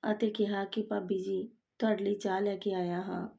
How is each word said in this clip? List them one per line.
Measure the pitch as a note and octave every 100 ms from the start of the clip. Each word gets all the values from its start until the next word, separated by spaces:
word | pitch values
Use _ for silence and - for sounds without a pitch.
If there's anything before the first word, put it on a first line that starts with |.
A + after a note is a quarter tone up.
ਅਤੇ | A3 G#3+ A3
ਕਿਹਾ | G#3 G3+ G3+ F#3+
ਕਿ | -
"ਭਾਬੀ | G#3+ G#3 F#3 F#3+
ਜੀ, | F#3+ F#3+ A3 _ _ _
ਤੁਹਾਡੇ | A3 G#3
ਲਈ | G3+ G3+
ਚਾਹ | G3+ F#3+
ਲੈ | G3+ G3
ਕੇ | G3+ F#3
ਆਇਆ | F3 F3
ਹਾਂ।" | F#3+ F3+ G#3+